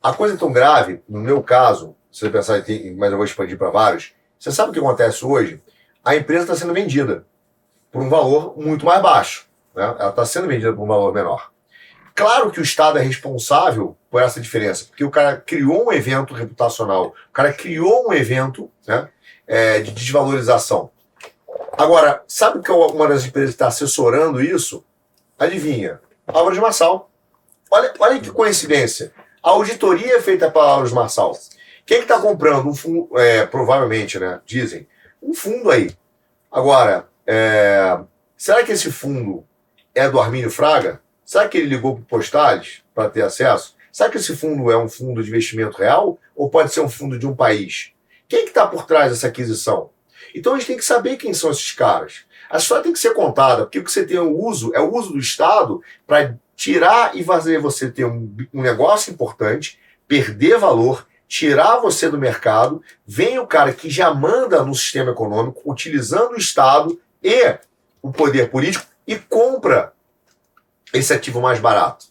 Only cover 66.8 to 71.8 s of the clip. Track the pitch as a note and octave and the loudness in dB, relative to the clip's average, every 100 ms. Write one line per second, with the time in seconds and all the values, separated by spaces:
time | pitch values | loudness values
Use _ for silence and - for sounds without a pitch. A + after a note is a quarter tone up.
66.8 | E4 E4+ _ _ - B3 A#3+ - _ _ | 2 -8 _ _ 0 4 2 0 _ _
67.8 | _ _ C3+ C3 D3 C3+ A#2+ C3 D#3 F#3+ | _ _ -12 -2 0 2 0 0 -2 -4
68.8 | - _ - G#3+ _ A3+ B3 C4 - E3+ | -10 _ -10 -10 _ 2 2 0 0 0
69.8 | B2+ _ _ _ _ _ _ _ _ _ | 0 _ _ _ _ _ _ _ _ _
70.8 | _ B2+ C3 C3+ - A#2+ B2 A2+ G2+ G#2 | _ -4 0 -2 -2 -4 -2 0 2 0